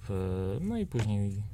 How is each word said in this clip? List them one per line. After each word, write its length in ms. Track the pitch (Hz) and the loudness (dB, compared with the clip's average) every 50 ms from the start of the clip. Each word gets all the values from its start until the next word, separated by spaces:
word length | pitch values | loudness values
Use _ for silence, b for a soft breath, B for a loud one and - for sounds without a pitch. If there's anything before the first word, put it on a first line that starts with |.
| - - | -6 -4
y, 40 | 98 92 92 92 92 95 92 95 101 131 | -2 0 0 0 0 0 0 0 0 0
no 160 | 180 208 233 | 0 0 0
i 80 | 226 196 | 0 -2
później 580 | - - 120 107 107 104 101 101 101 98 104 104 - | 0 0 2 2 4 2 2 2 0 0 -2 -4 -6